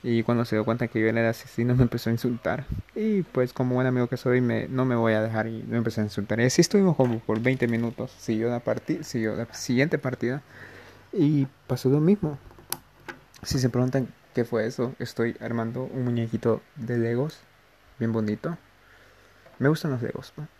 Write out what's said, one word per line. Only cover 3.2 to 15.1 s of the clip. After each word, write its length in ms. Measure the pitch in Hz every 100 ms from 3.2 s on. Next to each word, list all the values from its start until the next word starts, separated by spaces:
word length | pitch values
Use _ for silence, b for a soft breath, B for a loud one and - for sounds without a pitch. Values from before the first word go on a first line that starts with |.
pues, 300 | 165 131 127
como 200 | - 127
buen 140 | 127 131
amigo 180 | 123 120
que 120 | 127
soy, 220 | 131 127
me, 280 | 123 113 -
no 180 | 131 131
me 100 | 120
voy 180 | 113
a 80 | 110
dejar 240 | 113 110 110
y 160 | 113
me 140 | 113 117
empezó 220 | 113 110
a 40 |
insultar. 360 | 107 - 101 110
Y 40 |
así 180 | 123 -
estuvimos 340 | 165 202 190 156
como 220 | 127 117
por 220 | - 110
veinte 280 | 123 131 120
minutos. 440 | 113 117 - 117 -
Siguió 300 | - 110 117
la 100 | 120
parti-, 440 | 120 117 - 151
siguió 320 | 156 120 110 107
la 160 | 117
siguiente 460 | - - 123 151 175
partida. 460 | 131 123 117 139 - B B B B B B
Y 360 | 208 147 147 135 _ -
pasó 240 | 127 127
lo 100 | 147
mismo. 380 | 160 202 151 139 - - - - _ _ - - _ -
Si 160 | - 139
se 100 | 123
preguntan 440 | 123 127 135 123 - _ -
qué 100 | 117
fue 220 | 117 110
eso, 260 | 135 123 -
estoy 380 | 120